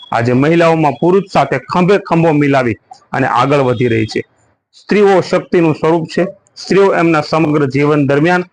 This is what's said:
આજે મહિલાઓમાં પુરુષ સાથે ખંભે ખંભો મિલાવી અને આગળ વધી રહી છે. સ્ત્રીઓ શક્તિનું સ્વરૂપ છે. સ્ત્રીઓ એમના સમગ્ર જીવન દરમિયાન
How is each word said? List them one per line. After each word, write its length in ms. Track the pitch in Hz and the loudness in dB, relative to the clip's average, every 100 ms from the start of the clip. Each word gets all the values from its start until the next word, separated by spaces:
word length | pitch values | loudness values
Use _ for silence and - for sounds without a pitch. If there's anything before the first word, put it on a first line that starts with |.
| - | -6
આજે 200 | 117 117 | -2 0
મહિલાઓમાં 600 | 123 147 170 165 160 147 | 2 2 2 2 2 0
પુરુષ 300 | 127 170 196 180 | 0 0 0 0
સાથે 260 | 165 139 135 | -2 -2 -4
ખંભે 400 | - 175 185 196 | -4 -2 0 0
ખંભો 340 | 196 170 165 | 0 0 2
મિલાવી 420 | 147 143 139 123 104 _ - _ | 2 0 0 0 -4 _ -20 _
અને 140 | 123 143 | -6 -2
આગળ 300 | 117 139 143 | 0 0 0
વધી 320 | 127 117 123 | 0 0 -2
રહી 180 | 113 110 | -2 -4
છે. 160 | - - _ _ _ _ | -6 -10 _ _ _ _
સ્ત્રીઓ 480 | _ - 202 196 185 | _ -2 2 4 2
શક્તિનું 540 | - 180 - 180 165 | 0 -4 -2 0 0
સ્વરૂપ 320 | 143 160 170 160 - | 0 0 -2 -2 -4
છે. 80 | 180 - _ - | -6 -8 _ -20
સ્ત્રીઓ 380 | - 185 196 | -2 2 2
એમના 260 | 165 165 156 | 2 0 0
સમગ્ર 460 | 147 160 160 147 139 | -2 -2 0 0 -2
જીવન 400 | 135 147 147 135 | 0 0 0 0
દરમિયાન 380 | 139 165 180 180 | 0 2 0 -4